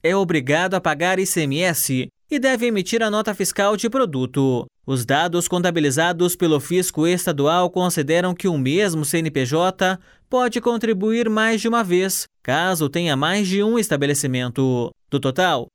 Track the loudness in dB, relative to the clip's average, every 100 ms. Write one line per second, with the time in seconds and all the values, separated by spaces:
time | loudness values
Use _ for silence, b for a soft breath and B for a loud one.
0 | 0 2 2 0 0 0 0 0 -2 0
1 | 0 0 0 0 0 0 0 0 -2 -2
2 | -4 _ -6 0 0 2 0 -2 0 0
3 | 0 0 -2 -2 -4 0 0 0 0 0
4 | 0 -2 -2 0 2 0 -4 _ -6 -4
5 | 0 0 0 -2 -2 0 0 2 0 2
6 | 0 2 0 0 2 0 0 -2 -2 0
7 | 0 0 -2 0 2 2 0 0 0 0
8 | 0 0 0 -2 -2 0 0 2 0 0
9 | -2 -2 -2 -2 0 2 0 0 -2 -2
10 | b b b 0 0 0 -2 0 0 0
11 | 0 0 0 2 2 0 0 0 2 2
12 | 0 -4 -8 _ -2 0 0 0 0 0
13 | 0 0 0 0 0 0 2 0 0 0
14 | 0 0 0 -2 -2 0 0 0 -2 -8
15 | -4 -2 -2 0 0 0 -4